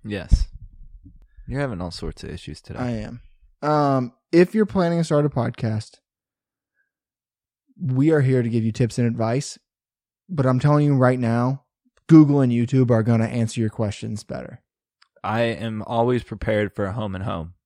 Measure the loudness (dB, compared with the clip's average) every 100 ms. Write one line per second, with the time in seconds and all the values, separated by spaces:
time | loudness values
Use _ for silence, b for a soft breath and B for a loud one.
0 | -8 -10 2 2 2 -8 -20 -20 -20 -20
1 | -20 -20 -20 -20 -10 -6 -6 -6 -10 -10
2 | -12 -12 -14 -14 -14 -18 -16 -10 -8 -8
3 | -10 -16 -20 _ _ _ -2 0 2 0
4 | -2 _ _ 2 4 2 0 0 0 0
5 | 0 0 0 -2 -4 -4 -4 -4 -6 _
6 | _ _ _ _ _ _ _ _ _ _
7 | _ _ _ _ _ _ _ _ -4 0
8 | 2 2 2 2 0 0 -2 0 -2 0
9 | -2 0 -2 -2 -6 -14 _ _ _ _
10 | _ _ _ -2 2 2 4 4 4 4
11 | 4 2 0 0 0 -4 _ _ _ _
12 | 8 8 8 4 2 2 2 2 4 2
13 | 2 2 0 -2 -4 -2 -4 -2 -6 -4
14 | -8 -10 -10 -12 -12 -18 _ _ _ _
15 | _ _ -4 0 0 -2 -6 -8 -4 0
16 | 0 0 -4 -8 -2 -2 -2 -4 -6 -4
17 | -6 -6 -6 -6 -10 -16